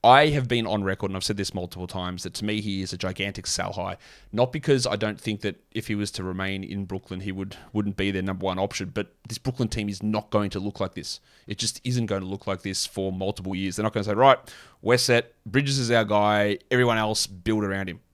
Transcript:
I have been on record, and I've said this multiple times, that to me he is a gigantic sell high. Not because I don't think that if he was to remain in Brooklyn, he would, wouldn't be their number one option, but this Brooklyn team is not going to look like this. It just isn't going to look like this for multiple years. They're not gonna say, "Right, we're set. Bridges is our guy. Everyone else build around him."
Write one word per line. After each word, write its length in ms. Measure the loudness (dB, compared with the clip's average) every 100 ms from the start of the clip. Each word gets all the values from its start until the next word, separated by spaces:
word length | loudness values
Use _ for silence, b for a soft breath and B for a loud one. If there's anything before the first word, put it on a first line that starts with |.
I 240 | 10 8 8
have 180 | 2 0
been 180 | 0 0
on 160 | 0
record, 280 | 0 -2 -4
and 60 | -2
I've 60 |
said 140 | -2 -2
this 180 | -2
multiple 320 | -4 -6 -8 -8
times, 380 | -6 -6 -6
that 100 | -8
to 100 | -6
me 160 | -2 -2
he 220 | -2 -4
is 100 | -4
a 40 | -4
gigantic 500 | -6 -4 -6 -6 -6
sell 260 | -4 -4
high. 240 | -4 -8 -10 B B B
Not 200 | 0 0
because 360 | 0 2 2 2
I 80 | 0
don't 240 | -2 -4
think 220 | -6 -4
that 200 | -4 -6 _
if 160 | -10 -4
he 80 |
was 160 | -4 -4
to 120 | -4
remain 400 | -6 -4 -4 -6
in 200 | -6 -8
Brooklyn, 360 | -6 -8 -8 -8
he 100 | -6
would, 260 | -6 -8 -10 B
wouldn't 240 | -2 -2 0
be 140 | 0
their 120 | 0
number 220 | -2 -2
one 140 | -2 0
option, 320 | -2 -2 -4
but 220 | -4 -6 _ -12
this 100 | -6
Brooklyn 300 | -4 -2 -2
team 200 | 0 -4
is 140 | -2
not 280 | -2 -2 0
going 200 | 0 0
to 80 | -2
look 220 | -6 -4
like 140 | -6
this. 260 | -4 -10 -12 b b b
It 120 | -4
just 220 | -4 -4
isn't 220 | -2 0 0
going 160 | -2
to 40 | -4
look 220 | -6 -4
like 140 | -4
this 220 | -4 -4
for 280 | -4 -4 -4
multiple 420 | -2 -4 -4 -4
years. 220 | -2 -2 -2
They're 80 |
not 80 | -2
gonna 100 | 0
say, 120 | -2
"Right, 240 | 6 8 8 2 B B B
we're 180 | 2 4
set. 340 | 6 4 2 _ -2
Bridges 320 | 0 0 0
is 140 | 2
our 120 | 2
guy. 540 | 4 4 4 4 2 -2 _
Everyone 260 | 4 4 4
else 300 | 0 0 -4
build 340 | -4 0 0
around 260 | 0 -2 -4
him." 120 | -8 _